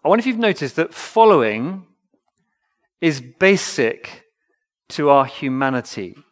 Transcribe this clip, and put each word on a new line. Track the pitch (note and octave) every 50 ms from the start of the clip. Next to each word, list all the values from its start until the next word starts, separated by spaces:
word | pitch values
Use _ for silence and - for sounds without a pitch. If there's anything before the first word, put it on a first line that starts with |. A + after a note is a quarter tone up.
| -
I |
wonder | D3+ G3 A#3
if | A3+
you've | C4 A#3+ A3
noticed | A#3 G#3 F#3 - D3 C3 -
that | - E3 - -
following | - - - - A3+ A3+ A3 G3 D3 A#2 G#2+ G#2 A2 B2 E3 F#3+ F#3+ F3+ _ _ _ _ _ _ _ _ _ _ _ _ _ _ _ _ _ _ _ _ _ _ _
is | E3+ E3 D3 C3+
basic | B2 B2+ _ _ F#3 F#3+ G3+ F3+ - - - - B2 A2 - - - - - - _ _ _ _ _ _ _ _ _ _ _ _ _ _
to | - - D3 D3
our | C#3 C#3 C3+
humanity. | B2+ - - C#3+ C3+ C3 C3 C#3 C3+ C3 B2 A#2+ - - A2+ F#2+ F2 - - _ _